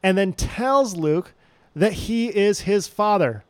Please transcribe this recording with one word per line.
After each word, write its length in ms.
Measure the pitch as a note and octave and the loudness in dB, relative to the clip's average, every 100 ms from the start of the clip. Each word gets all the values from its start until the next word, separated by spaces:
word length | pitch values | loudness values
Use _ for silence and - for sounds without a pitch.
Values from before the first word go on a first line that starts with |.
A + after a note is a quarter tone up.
and 160 | F#3+ F#3+ | 2 2
then 160 | G3 | 0
tells 600 | F3+ - - B3+ C#4 C4+ F#3 | -2 -8 -4 0 2 0 0
Luke 360 | D#3 D#3 F#3 _ _ _ _ | 0 0 -2 _ _ _ _
that 200 | - G3+ | 0 0
he 340 | F#3+ - A3+ A#3 | 0 -4 -2 -2
is 320 | G3+ G3+ G3+ | 2 2 2
his 280 | - G#3 - | 0 -2 -2
father. 540 | - G#3 G#3 D3 A2 - | -2 0 2 2 -2 -12